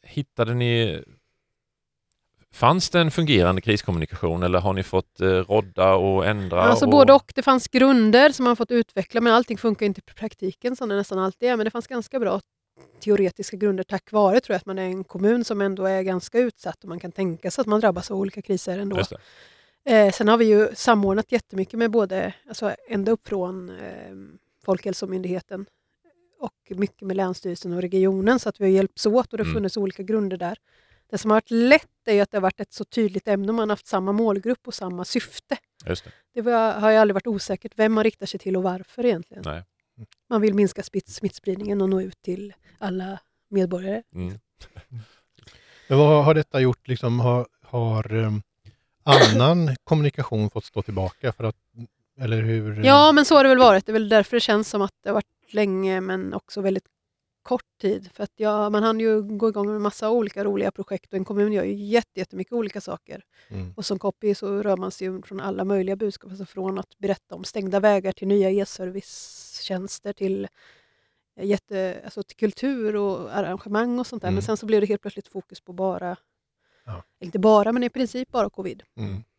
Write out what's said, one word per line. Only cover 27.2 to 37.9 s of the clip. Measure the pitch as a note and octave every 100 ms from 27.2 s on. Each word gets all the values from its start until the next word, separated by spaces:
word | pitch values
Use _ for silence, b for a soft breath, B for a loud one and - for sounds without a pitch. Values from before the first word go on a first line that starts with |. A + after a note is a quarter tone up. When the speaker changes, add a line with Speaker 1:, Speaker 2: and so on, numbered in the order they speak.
| F#3 F#3 F#3 F3 F#3
Speaker 2:
och | F3
regionen, | F3+ F#3+ F#3+ F#3+ G3 B3+
så | A3+
att | -
vi |
har | G3
hjälpts | F#3+ G3 - A3
åt | A3+ B3
och | G#3+
det |
har | E3
Speaker 1:
Mm. |
Speaker 2:
funnits | D#3+ G3 G#3+
olika | G3 -
grunder | F#3+ A3 G3+ F#3
där. | F3 G#3+ _ _ _ _ _
Det | G#3
som | A3
har | G#3+
varit | -
lätt | A3+ A#3+ D4+ - _ -
är |
ju | G#3
att | G3+
det | G#3
har |
varit | F#3 -
ett | G3+
så | -
tydligt | G#3 - G#3+ F#3+ -
ämne | G3 G3
och |
man | A3+ G#3+
har | G#3
haft | -
samma | G3 F#3+
målgrupp | G#3 A3+ G3+ G#3+ B3 -
och |
samma | - F#3 F3+
syfte. | F3+ B3 - - _ C4 _ _ -
Speaker 1:
Just | F2+
det. | B B B
Speaker 2:
Det | -
var, | A3+ A#3 A3+
har | G#3+ G#3+
ju | A3
aldrig | G#3+
varit | G3 A#3+
osäkert | G3+ - F#3+ A3+ -
vem | A3